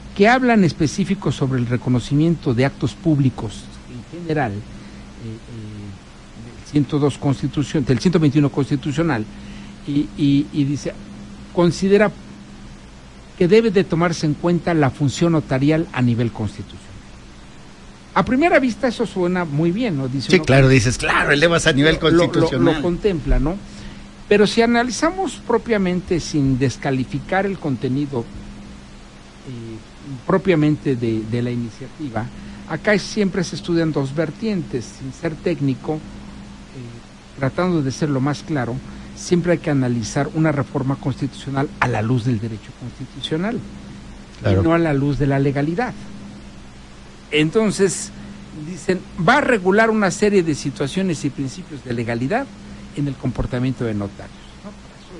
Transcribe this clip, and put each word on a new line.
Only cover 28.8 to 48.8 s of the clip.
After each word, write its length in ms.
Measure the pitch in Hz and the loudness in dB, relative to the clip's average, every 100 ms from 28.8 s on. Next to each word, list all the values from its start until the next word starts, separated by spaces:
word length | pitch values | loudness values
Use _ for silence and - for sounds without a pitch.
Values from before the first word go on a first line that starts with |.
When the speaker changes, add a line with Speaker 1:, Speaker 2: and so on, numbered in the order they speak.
| - - - - - - - | -20 -20 -20 -20 -20 -18 -14
Speaker 1:
eh, 280 | 123 113 110 - - 143 131 - | -12 -12 -14 -16 -18 -14 -8 0
propiamente 680 | 180 196 160 151 147 147 | 0 4 4 4 2 0
de, 280 | 123 117 110 107 | 0 0 -2 -2
de 120 | 120 | -2
la 80 | 123 | -2
iniciativa, 760 | 120 117 - 131 - 147 110 120 - - - - | -4 -6 -10 -16 -10 -8 -6 -8 -10 -14 -14 -8
acá 280 | 160 214 208 | -2 2 2
siempre 440 | - 220 196 196 | 0 0 0 0
se 120 | 165 151 | -4 -6
estudian 360 | - 170 160 | -2 0 2
dos 220 | 151 135 | 0 -2
vertientes. 720 | 143 156 - 220 190 143 127 113 - | -2 -4 -2 -4 -2 -4 -6 -8 -12
Sin 120 | 131 | -12
ser 220 | 127 165 | -8 -8
técnico, 600 | 151 180 151 139 127 - | -4 -4 0 0 -2 -4
eh, 1400 | 156 - - - - - - - 135 120 117 - - - - | -6 -8 -16 -16 -16 -16 -18 -18 -16 -16 -16 -20 -20 -16 -4
tratando 440 | 160 - 180 170 | -2 0 0 2
de 80 | 135 | 0
ser 200 | - 151 | 0 0
lo 100 | 135 | 2
más 220 | 139 147 | 0 -2
claro, 340 | - 151 117 127 - - - - | -2 -2 -2 -6 -10 -14 -14 -10
siempre 360 | - 175 165 | 0 2 2
hay 60 | 170 | 2
que 120 | 160 | 2
analizar 600 | 139 127 120 107 147 139 | 2 2 0 -2 -2 -2
una 160 | 160 160 | 2 2
reforma 460 | 139 - 147 127 139 | 2 -2 -2 -2 -2
constitucional 720 | 143 123 135 - - 135 151 - | -2 -2 -4 -6 -6 -2 -2 -2
a 100 | 131 | -2
la 120 | 117 | 0
luz 240 | 110 127 | 2 2
del 160 | 117 113 | 2 0
derecho 300 | 110 110 - - | -2 -8 -14 -14
constitucional, 800 | 123 - 131 139 - 160 202 226 - - - - - - - - | -14 -12 -14 -10 -6 -2 -2 -4 -8 -14 -16 -16 -16 -18 -18 -4
Speaker 2:
Claro. 200 | 104 95 | 2 4
Speaker 1:
y 40 | |
no 80 | 165 | 4
a 60 | 165 | 4
la 160 | 160 | 4
luz 240 | 139 143 131 | 2 2 2
de 80 | 143 | 2
la 120 | 139 | 2
legalidad. 540 | 143 139 147 175 240 - - - - - - - - - - - - - - | 2 2 0 -2 -4 -6 -14 -14 -16 -16 -18 -18 -18 -18 -20 -20 -20 -18 -4
Entonces, 800 | 151 156 220 214 175 196 - - - - - - 160 151 | 0 2 4 2 4 2 0 -10 -12 -16 -16 -14 -12 -10
dicen, 340 | 180 | -8